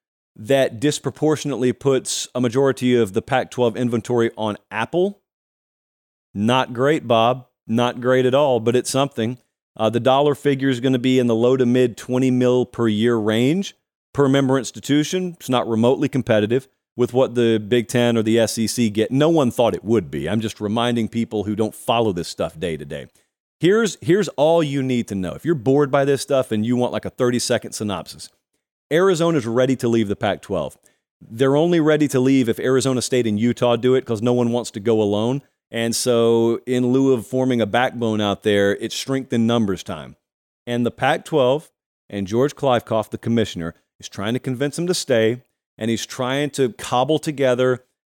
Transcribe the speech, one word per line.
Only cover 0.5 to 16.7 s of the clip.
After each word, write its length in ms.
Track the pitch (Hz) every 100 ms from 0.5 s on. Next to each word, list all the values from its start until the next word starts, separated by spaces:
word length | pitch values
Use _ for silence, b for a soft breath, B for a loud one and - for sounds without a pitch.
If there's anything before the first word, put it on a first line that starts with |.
| 135 131 113
disproportionately 920 | 143 143 135 - 151 143 147 117 127
puts 560 | - 139 131 - - - 127
a 60 |
majority 520 | 123 123 139 127 127
of 200 | 123 104
the 80 | 98
Pac-twelve 560 | - 131 92 - 120 104
inventory 520 | 123 117 - 123 113 -
on 200 | 107 104 -
Apple. 520 | 104 117 170 196 202 _ _ _ _ _ _ _ _ _ _ _ 98
Not 380 | 110 131 127
great, 340 | 120 139 160 117
Bob. 400 | 113 117 127 - _ -
Not 360 | 113 120 123
great 240 | 123 131 127
at 100 | 135
all, 240 | 147 120
but 160 | 110 123
it's 160 | -
something. 480 | 131 139 - 113 127 _ _ _ -
Uh, 120 | 110
the 100 | 120
dollar 360 | 123 135 147 139
figure 340 | 147 135 135
is 100 | 120
gonna 200 | 131 127
be 200 | 127 127
in 80 | 120
the 80 | 113
low 200 | 120 131
to 100 | 123
mid 300 | 127 123 101
twenty 360 | - 127 131
mil 340 | 127 123 127 123
per 220 | - 117
year 260 | 107 117 117
range 600 | 107 110 131 180 190 - _ _ _
per 140 | - 139
member 300 | 139 135 135
institution. 760 | 110 113 - 147 151 185 180 170
It's 100 | -
not 180 | 123 110
remotely 420 | 113 120 139 147
competitive 580 | 135 117 110 104 127 -